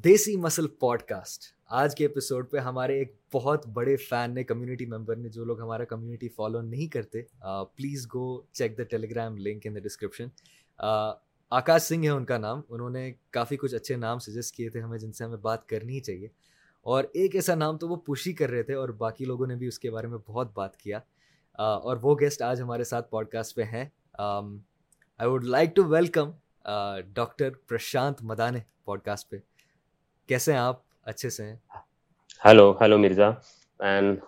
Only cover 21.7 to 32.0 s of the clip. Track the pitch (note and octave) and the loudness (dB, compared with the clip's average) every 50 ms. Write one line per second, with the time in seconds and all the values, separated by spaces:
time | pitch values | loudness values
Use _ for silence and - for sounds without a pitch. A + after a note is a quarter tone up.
21.7 | G#2+ G2 - A#2+ B2+ A#2 A2+ C#3+ D3 C#3+ C#3+ C#3+ - - B2 A#2+ B2+ B2 B2+ A#2+ | 0 0 -2 -4 -2 2 4 4 4 4 4 0 0 0 -2 -2 -2 -2 -4 -6
22.7 | A#2+ A#2+ A#2+ - A2 G2+ A2+ - - A2 A2 A2 - A2+ A2 - - A#2+ A2+ G#2+ | -4 -6 -4 -4 -4 -6 -6 -4 -6 -6 -6 -4 -6 -8 -8 -6 -4 -6 -4 -4
23.7 | A2+ A#2 C3+ D3 _ _ _ _ _ - G#2 G#2 G2+ G2+ G2+ G#2 G2+ G#2 G2+ _ | -4 -8 -10 -10 _ _ _ _ _ -6 -4 -4 -4 -4 -6 -8 -12 -16 -18 _
24.7 | _ _ _ _ _ _ _ _ _ - A2+ B2 C3 B2+ A#2+ B2 B2+ C#3 E3 E3 | _ _ _ _ _ _ _ _ _ -4 -2 0 0 0 0 2 2 4 2 4
25.7 | E3 G3 F#3 D#3 D#3 D#3+ F3 E3 E3+ E3 D3 D3+ E3+ - _ _ _ _ - - | 4 4 4 6 4 2 2 2 2 0 -2 -2 -4 -14 _ _ _ _ -8 -6
26.7 | G#2 G#2 G2+ G2+ G2 F#2+ F#2 F#2+ G2+ A#2+ A#2 A2+ - - C#3+ C3 B2+ - _ - | -4 -4 -4 -6 -6 -8 -10 -8 -6 -6 -6 -4 -2 -4 -4 -4 -4 -8 _ -8
27.7 | A#2 A2+ - - - C3 B2+ C#3+ C#3 - A2+ A2 A2 A2 A2+ A#2+ B2 A#2+ G#2+ _ | -6 -6 -4 -4 -2 -2 -2 -2 -4 -6 -8 -8 -4 -2 -2 -2 -2 -6 -10 _
28.7 | _ _ _ - G2+ F#2+ - G#2+ G2+ G2+ - - - G2 - _ _ _ _ _ | _ _ _ -8 -8 -6 -6 -6 -6 -6 -8 -14 -16 -16 -16 _ _ _ _ _
29.7 | _ _ _ _ _ _ _ _ _ _ _ - C3 B2+ - D#3+ D3 C3 A#2+ B2 | _ _ _ _ _ _ _ _ _ _ _ -2 -2 0 2 2 2 2 2 0
30.7 | B2+ - _ _ _ _ - A2 G#2+ - - B2 - - G#2+ G#2 A2 A2+ _ - | -2 -4 _ _ _ _ -14 -14 -10 -8 -8 -8 -8 -8 -12 -12 -14 -16 _ -20
31.7 | - - - _ _ _ | -20 -20 -20 _ _ _